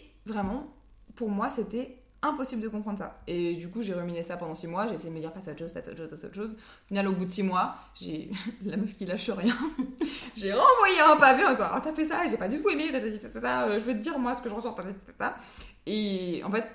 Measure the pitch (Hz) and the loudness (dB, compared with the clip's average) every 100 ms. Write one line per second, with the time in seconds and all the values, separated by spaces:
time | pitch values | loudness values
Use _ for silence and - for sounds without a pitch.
0 | - - - 214 196 240 302 - - - | -12 -20 -8 -4 -2 -4 -8 -18 -20 -20
1 | - - 226 202 247 269 190 226 262 - | -20 -8 -4 -2 -2 -2 -4 -4 -6 -10
2 | _ - 294 294 262 233 220 214 208 202 | _ -4 -2 -2 -2 -4 -4 -6 -6 -6
3 | 180 - - 175 170 170 175 208 214 175 | -8 -10 -6 -2 -2 -2 -6 -6 -4 -4
4 | 175 170 170 175 170 160 165 175 226 202 | -4 -6 -6 -6 -8 -8 -6 -4 -2 -4
5 | 175 160 160 185 185 147 165 170 170 - | -8 -8 -8 -10 -12 -10 -10 -10 -12 -12
6 | 160 160 - 190 220 220 - - - 196 | -12 -12 -12 -8 -8 -10 -18 -20 -6 -2
7 | 196 185 185 208 190 180 - - - - | 0 0 -2 0 0 2 0 -2 -16 -14
8 | 175 156 - 196 220 - 196 202 196 - | -8 -8 -6 -8 -8 -8 -6 -4 -4 -6
9 | 180 190 - 196 190 240 302 - 254 - | -6 -6 -4 0 0 0 -2 -4 -6 -4
10 | 311 - - - 196 220 359 494 392 349 | -4 -4 -12 -8 -2 6 8 8 8 8
11 | 311 302 277 254 381 240 180 - 311 320 | 10 10 10 10 6 4 2 0 -2 -2
12 | 311 320 349 208 185 277 392 302 311 262 | 0 0 0 0 -2 0 2 2 0 0
13 | 220 214 220 226 247 254 240 208 220 220 | -2 -6 -10 -6 -2 2 2 2 0 -2
14 | 262 302 247 254 233 208 233 202 185 190 | -2 -2 0 -2 -4 -4 -6 -6 -8 -10
15 | - - - - - - - - - 214 | -14 -6 -4 -6 -16 -18 -20 -14 -4 0
16 | 208 190 180 165 - 214 233 | 0 0 -2 -4 -2 -2 -4